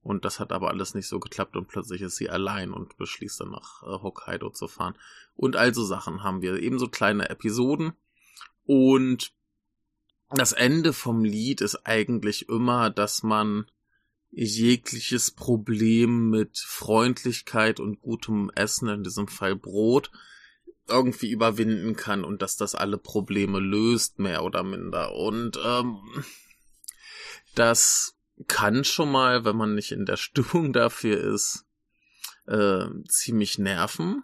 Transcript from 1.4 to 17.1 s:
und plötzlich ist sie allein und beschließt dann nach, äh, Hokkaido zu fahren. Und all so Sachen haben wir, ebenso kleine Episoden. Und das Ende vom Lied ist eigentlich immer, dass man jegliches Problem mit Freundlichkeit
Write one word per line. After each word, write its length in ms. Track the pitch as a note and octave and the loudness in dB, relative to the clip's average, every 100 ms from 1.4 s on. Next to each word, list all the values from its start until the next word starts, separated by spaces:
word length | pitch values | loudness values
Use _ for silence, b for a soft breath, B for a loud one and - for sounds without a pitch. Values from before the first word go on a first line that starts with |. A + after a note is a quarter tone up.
| F#2+ F#2+ | -6 -6
und 140 | F#2 | -10
plötzlich 340 | G#2 - F#2 | -12 -10 -10
ist 140 | F#2+ - | -10 -8
sie 120 | G2+ | -6
allein 420 | F2+ G2 G2+ F#2+ | -4 -4 -6 -8
und 260 | F#2 F#2+ - | -10 -14 -12
beschließt 420 | - - G#2 - | -12 -10 -12 -12
dann 100 | G2 | -12
nach, 320 | - - - | -14 -18 -20
äh, 180 | - F#2+ | -12 -10
Hokkaido 480 | G2 - - F2+ - | -10 -12 -12 -10 -10
zu 160 | - - | -10 -14
fahren. 260 | - F2+ - B B B - | -8 -10 -10 B B B -2
Und 200 | C3 G#2+ | -2 4
all 180 | A#2+ | 2
so 100 | A2+ | 2
Sachen 380 | G#2 G2 - F2 | -4 -4 -6 -6
haben 220 | G2+ F#2+ | -6 -4
wir, 160 | F2+ F#2+ | -2 -2
ebenso 280 | A2 B2+ B2 | -2 -2 -4
kleine 440 | - G#2+ G#2 - | 0 0 2 -2
Episoden. 640 | - A2 A2+ B2 D3+ D#3+ - _ B B B B _ | -4 -4 0 0 2 -2 -6 _ B B B B _
Und 680 | - C#3 C3 C3+ C3 B2 - _ _ _ _ _ _ _ _ _ _ C3+ | 4 6 8 8 6 0 -4 _ _ _ _ _ _ _ _ _ _ 2
das 160 | B2 | 2
Ende 420 | - B2 D#3+ D#3+ | 4 4 4 2
vom 300 | C3+ B2 A2+ | 0 -2 2
Lied 380 | A2 G#2+ A#2 C#3 | 2 0 -2 -2
ist 240 | G#2 - - | -2 -4 0
eigentlich 640 | A2+ G#2 A#2+ G#2 - - | 0 2 0 -2 -4 -4
immer, 400 | A#2 B2 B2 A2+ | 0 2 2 2
dass 320 | G#2 G#2 - | 2 -2 0
man 460 | A2 G#2+ G#2+ G#2 G#2+ _ _ _ _ _ _ | 0 2 2 -2 -6 _ _ _ _ _ _
jegliches 1000 | - A2+ A2 A#2 B2 - A#2+ - B2 - | -6 -4 2 4 4 0 -8 -4 0 -2
Problem 1000 | - - A#2 G#2+ G#2+ A2+ A2+ A#2 A#2+ A2+ | -4 0 0 0 2 4 6 6 4 4
mit 260 | A2 G#2 - | 2 0 -4
Freundlichkeit 1200 | - - - A2 B2 | -10 -10 2 4 4